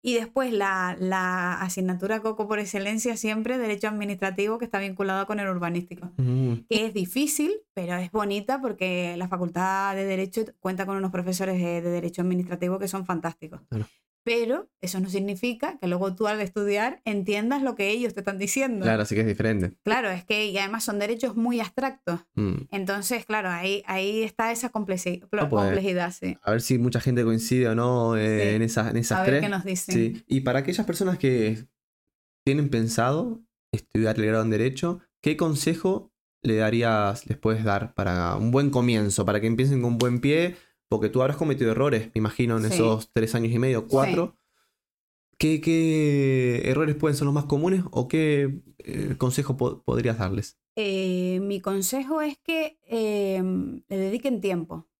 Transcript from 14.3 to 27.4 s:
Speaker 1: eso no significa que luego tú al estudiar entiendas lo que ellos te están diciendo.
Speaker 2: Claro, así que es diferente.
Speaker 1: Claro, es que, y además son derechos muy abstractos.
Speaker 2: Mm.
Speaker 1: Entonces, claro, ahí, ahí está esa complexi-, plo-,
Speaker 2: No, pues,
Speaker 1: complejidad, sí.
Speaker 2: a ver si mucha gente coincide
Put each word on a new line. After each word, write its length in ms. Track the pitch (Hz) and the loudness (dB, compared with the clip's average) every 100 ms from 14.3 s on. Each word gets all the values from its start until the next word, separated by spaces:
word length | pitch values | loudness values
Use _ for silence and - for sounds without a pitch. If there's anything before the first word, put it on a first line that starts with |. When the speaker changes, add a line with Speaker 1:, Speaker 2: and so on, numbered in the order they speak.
| 233 226 302 - _ | 0 0 -2 -4 _
Speaker 1:
eso 180 | 180 190 | -6 -4
no 80 | 185 | -2
significa 680 | 190 196 196 247 226 294 285 | -2 -4 -2 -2 -2 -6 -4
que 80 | |
luego 300 | 180 180 196 | -2 0 -2
tú 100 | 185 | 0
al 160 | 214 214 | -2 0
estudiar 580 | 196 208 202 202 233 - | -4 -2 0 0 0 -4
entiendas 560 | 226 202 190 208 226 277 | -4 -2 0 0 0 0
lo 140 | 269 | 0
que 140 | 226 196 | 0 -2
ellos 240 | 226 240 | 0 -2
te 60 | 208 | -4
están 180 | 190 196 | -6 -4
diciendo. 440 | 202 269 269 214 | -2 0 0 0
Speaker 2:
Claro, 200 | 185 110 | 0 2
así 100 | 107 | 0
que 80 | 104 | 0
es 60 | 110 | 0
diferente. 460 | 101 110 107 92 - | 0 0 2 0 -2
Speaker 1:
Claro, 260 | - 240 220 | -2 0 0
es 160 | 185 | -4
que, 220 | - 214 214 | -2 -2 0
y 100 | 190 | -2
además 260 | 196 220 | -2 -4
son 140 | 226 208 | -4 -2
derechos 380 | 208 226 254 | -2 -2 -2
muy 240 | 214 233 240 | 0 0 0
abstractos. 640 | 208 - 269 269 - 170 _ | -2 -4 -4 -4 -6 -6 _
Speaker 2:
Mm. 200 | - 101 - 135 | -2 -2 -2 -4
Speaker 1:
Entonces, 520 | 196 190 202 196 240 - | -6 -4 -4 -2 -4 -2
claro, 220 | 214 185 | -4 -2
ahí, 320 | 175 190 202 | -2 -2 -2
ahí 380 | 196 190 196 220 | -2 -2 0 0
está 280 | 220 - 226 | -2 -2 -2
esa 200 | 226 240 | -2 -4
complexi-, 480 | 220 196 185 185 180 - | -4 -2 -2 -2 -6 -4
plo-, 140 | 208 | -2
Speaker 2:
No, 60 | 147 | 2
pues, 160 | 107 | 2
Speaker 1:
complejidad, 460 | 98 - 190 180 175 | 2 2 0 0 -2
sí. 280 | - 92 - | -4 -8 -4
Speaker 2:
a 80 | - | 0
ver 120 | 113 | 0
si 160 | - 127 | 2 2
mucha 200 | 120 120 | 4 2
gente 220 | 131 120 | 2 4
coincide 440 | 113 113 | 4 2